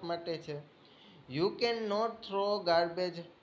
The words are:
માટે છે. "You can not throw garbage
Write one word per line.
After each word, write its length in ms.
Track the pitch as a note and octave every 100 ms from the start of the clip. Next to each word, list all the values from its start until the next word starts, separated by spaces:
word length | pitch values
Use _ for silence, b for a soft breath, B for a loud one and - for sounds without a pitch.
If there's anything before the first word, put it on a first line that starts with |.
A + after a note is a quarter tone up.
માટે 360 | E3+ E3+ E3+ D#3+
છે. 200 | D#3 D3 D3 - B B B B B
"You 140 | C3+ F#3+
can 300 | G3+ A#3 A#3
not 540 | A3 G3+ A3+ A3 -
throw 360 | G3 G3+ G#3 F3
garbage 520 | E3+ E3+ E3+ F3+ E3+ E3+ -